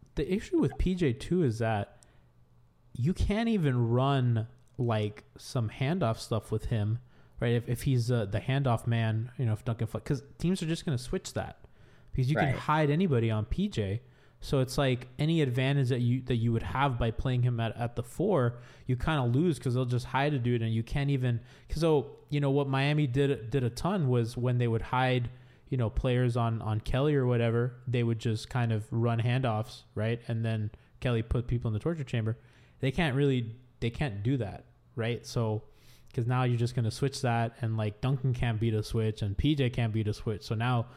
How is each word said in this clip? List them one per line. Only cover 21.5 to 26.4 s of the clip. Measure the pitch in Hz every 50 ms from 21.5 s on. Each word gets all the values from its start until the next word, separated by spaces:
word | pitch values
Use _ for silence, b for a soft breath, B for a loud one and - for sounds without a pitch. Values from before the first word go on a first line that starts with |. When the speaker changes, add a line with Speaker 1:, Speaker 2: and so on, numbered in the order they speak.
| B B B B
Speaker 1:
'cause | - 151
so, | 165 160 156 143 - - - - - -
you | 147 147
know, | 143 139
what | 135 143 139 131
Miami | 135 135 139 147 151 151 151
did, | 127 120 139 139 139 139 - 113 110
did | 143 139 127
a | 117
ton | 123 - - 170 208 190 151 127
was | 123 120 117 113 -
when | 127 123 127 123 123
they | 123 117
would | 113 113
hide, | - - - 127 131 127 127 127 120 - B B B B B B B -
you | 139
know, | 127 117 104
players | - - - 131 123 123 123 120 117
on, | 123